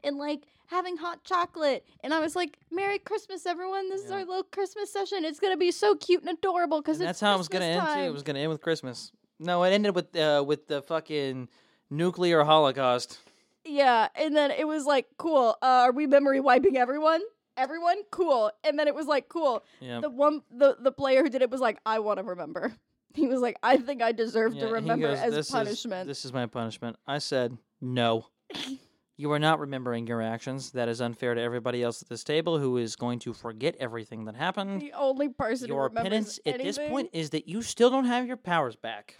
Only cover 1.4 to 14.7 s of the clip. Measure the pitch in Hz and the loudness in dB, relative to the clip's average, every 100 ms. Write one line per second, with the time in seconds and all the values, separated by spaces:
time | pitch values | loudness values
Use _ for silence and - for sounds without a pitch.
1.4 | 349 349 302 240 _ _ 254 320 311 349 | -2 0 0 0 _ _ -4 -2 -2 -2
2.4 | 339 - _ 339 392 403 - 415 - 381 | -4 -6 _ -4 -2 -4 -4 -8 -6 -10
3.4 | 370 339 370 392 381 381 403 392 359 370 | -6 -6 -4 -6 -4 -8 -6 -8 -6 -6
4.4 | 381 - 381 427 415 415 392 392 320 302 | -6 -6 -6 -6 -8 -6 -4 -4 -4 -2
5.4 | 392 370 359 - 415 339 - 359 339 339 | -2 2 0 2 2 2 2 0 0 -4
6.4 | 381 349 339 311 302 311 349 180 208 196 | -2 0 0 0 -2 -2 -2 0 2 2
7.4 | 165 185 170 170 - 190 180 143 139 143 | 0 -2 0 0 0 -2 -2 -4 -6 -4
8.4 | 156 156 - 160 131 120 - _ _ _ | -2 -2 -2 -2 -4 -12 -16 _ _ _
9.4 | 165 180 180 202 208 180 165 170 156 147 | -2 2 4 4 4 0 -2 0 4 4
10.4 | 143 147 _ 147 143 165 156 151 135 131 | 2 -2 _ -6 -2 -6 -2 -4 -2 -6
11.4 | 123 _ _ _ _ 147 175 175 175 165 | -10 _ _ _ _ 0 0 2 4 6
12.4 | 147 156 147 135 131 123 - - _ _ | 8 8 8 4 2 2 -2 -14 _ _
13.4 | _ _ 311 285 269 233 214 - 311 302 | _ _ -6 4 4 6 2 0 0 2
14.4 | 285 - 302 | 2 0 -2